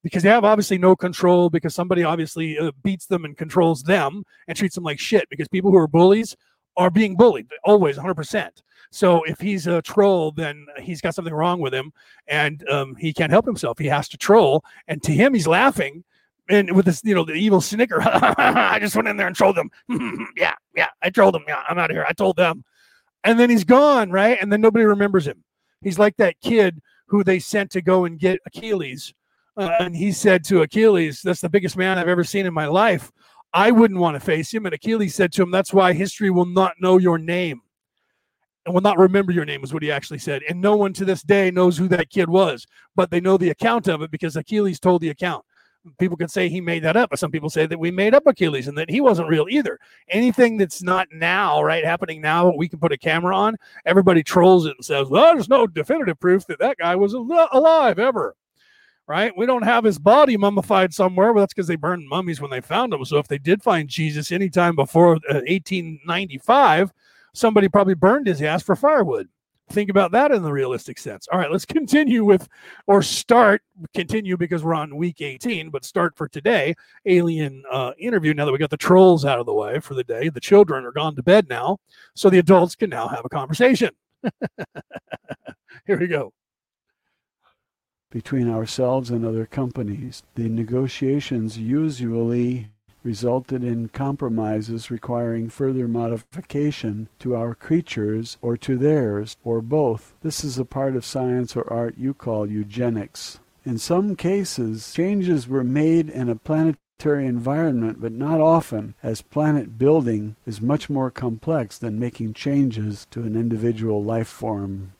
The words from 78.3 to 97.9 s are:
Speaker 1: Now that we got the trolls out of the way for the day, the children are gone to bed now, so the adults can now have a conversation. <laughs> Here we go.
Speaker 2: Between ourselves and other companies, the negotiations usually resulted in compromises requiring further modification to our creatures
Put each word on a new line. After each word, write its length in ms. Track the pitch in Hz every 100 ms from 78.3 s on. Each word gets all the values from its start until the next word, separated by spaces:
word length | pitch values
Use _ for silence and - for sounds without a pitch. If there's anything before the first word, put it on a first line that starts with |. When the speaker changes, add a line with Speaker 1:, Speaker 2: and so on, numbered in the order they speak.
Speaker 1:
Now 120 | 147 147
that 60 |
we 60 | 135
got 120 | 151
the 80 | 151
trolls 480 | - 185 190 165 139
out 140 | 123
of 60 | 120
the 80 |
way 260 | 107 107 135
for 160 | - 131
the 80 |
day, 260 | 123 117 156
the 120 | 127
children 440 | - 202 190 135 123
are 60 |
gone 240 | 139 156 143
to 80 |
bed 240 | 127 202 160
now, 300 | 120 135 202 _ _ _
so 160 | - 196
the 100 | 185
adults 360 | 160 185 175 -
can 140 | 190
now 180 | 120 117
have 180 | 120 -
a 40 |
conversation. 640 | 147 135 156 247 247 233 _ _ _
<laughs> 1700 | 240 _ - - - - _ - _ - _ - - - _ - -
Here 100 | 180
we 100 | 175
go. 260 | 151 107 _ _ _ _ _ _ _ _ _ _ _ _ _ _ _ _ _ _
Speaker 2:
Between 380 | 120 - 135 120
ourselves 600 | 113 110 - 127 131 120
and 160 | 117 113
other 200 | 113 113
companies, 720 | - 127 131 107 101 127 - _ -
the 140 | 113
negotiations 1080 | 113 110 127 135 - 135 143 143 127 110 110
usually 1120 | 113 143 156 127 120 117 117 120 123 127 107 _ _ _
resulted 600 | 120 104 120 127 127 131
in 260 | 123 117 113
compromises 1000 | - 139 139 131 113 110 107 107 117 -
requiring 600 | 117 - 120 120 113 113
further 400 | - 135 131 120
modification 1200 | 117 117 117 _ 175 - 143 147 - 113 104 110 _
to 160 | 127 120
our 180 | 117
creatures 840 | 113 - 160 165